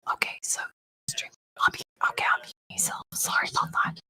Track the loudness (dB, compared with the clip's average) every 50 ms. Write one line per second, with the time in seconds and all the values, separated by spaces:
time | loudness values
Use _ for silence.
0 | _ -2 -2 0 -2 -4 -4 -8 -4 -4 -2 -2 -4 -8 -10 _ _ _ _ _
1 | _ -8 -6 -6 -6 -8 _ _ _ _ _ 4 4 4 4 2 -10 _ _ _
2 | 0 0 2 2 2 4 2 2 0 -8 -16 _ _ _ -2 -2 0 0 0 -4
3 | -8 _ -4 -4 -2 2 2 2 2 2 2 0 0 0 2 0 0 0 0 -6
4 | -12